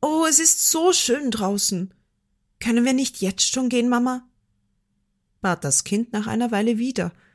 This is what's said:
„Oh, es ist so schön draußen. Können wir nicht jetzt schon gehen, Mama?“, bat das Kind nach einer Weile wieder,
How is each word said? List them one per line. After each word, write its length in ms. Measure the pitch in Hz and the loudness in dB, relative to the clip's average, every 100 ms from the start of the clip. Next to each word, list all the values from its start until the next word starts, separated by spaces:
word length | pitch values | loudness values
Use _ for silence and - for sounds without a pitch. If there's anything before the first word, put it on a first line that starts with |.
„Oh, 240 | 277 311 320 | 0 2 2
es 100 | 311 | 4
ist 300 | 330 - - | 2 2 2
so 220 | 320 349 | 2 2
schön 400 | 349 - 254 277 | 2 2 0 0
draußen. 640 | 220 196 202 - 185 185 _ _ _ _ _ _ _ | -2 -2 -2 -2 -2 -6 _ _ _ _ _ _ _
Können 260 | 233 233 240 | 0 2 2
wir 80 | |
nicht 280 | 262 269 - | 2 -2 -2
jetzt 300 | 190 190 - | -4 -2 -2
schon 180 | - 254 | 0 0
gehen, 200 | 247 240 | 2 2
Mama?“, 400 | 240 247 254 254 _ _ _ _ _ _ _ _ _ _ _ | 2 0 -4 -10 _ _ _ _ _ _ _ _ _ _ _
bat 220 | 196 170 | -4 -2
das 200 | - - | 0 -2
Kind 300 | - 202 233 | 0 -2 -2
nach 140 | 214 214 | -4 -4
einer 240 | 220 240 | -2 0
Weile 260 | 214 220 220 | 0 0 0
wieder, 360 | 240 247 175 - _ | -2 -2 -4 -6 _